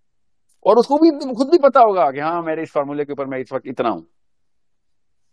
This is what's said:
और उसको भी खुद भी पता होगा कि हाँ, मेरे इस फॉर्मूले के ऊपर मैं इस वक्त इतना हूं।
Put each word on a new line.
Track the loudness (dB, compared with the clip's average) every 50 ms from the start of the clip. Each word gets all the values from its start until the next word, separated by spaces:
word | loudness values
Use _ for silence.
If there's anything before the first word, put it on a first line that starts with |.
| _ _ _ _ _ _ _ _ _ _ _ _ 0
और | 2 4
उसको | 4 2 2 2
भी | 2 4 2 2 0 -6 -6 -4
खुद | -4 -2
भी | 2 2
पता | 4 4 4 6 6
होगा | 4 4 4 2 0 0
कि | 0 -2
हाँ, | -4 -4 -4 -4
मेरे | -4 -4 -6 -6 -6
इस | -6
फॉर्मूले | -4 -4 -4 -4 -4 -6 -8
के | -6 -8
ऊपर | -8 -8
मैं | -8 -8 -8
इस | -8 -8 -8
वक्त | -10 -8
इतना | -8 -6 -4 -4 -4
हूं। | -4 -6 -10 _ _ _ _ _ _ _ _ _ _ _ _ _ _ _ _ _ _ _ _ _ _ _ _ _